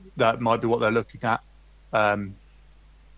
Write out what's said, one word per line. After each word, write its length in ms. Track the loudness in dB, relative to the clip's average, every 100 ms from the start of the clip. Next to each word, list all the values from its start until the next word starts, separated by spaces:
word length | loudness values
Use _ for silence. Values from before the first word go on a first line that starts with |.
| -14 0
that 240 | 2 2
might 200 | 0 0
be 60 | 0
what 120 | 0
they're 120 | 0
looking 320 | 0 -2 -6
at. 200 | -4 -4 -6 -20 -20 -20 -4
Um, 420 | 0 0 0 -6 -12 -20 -20 -20 -20 -20 -20 -20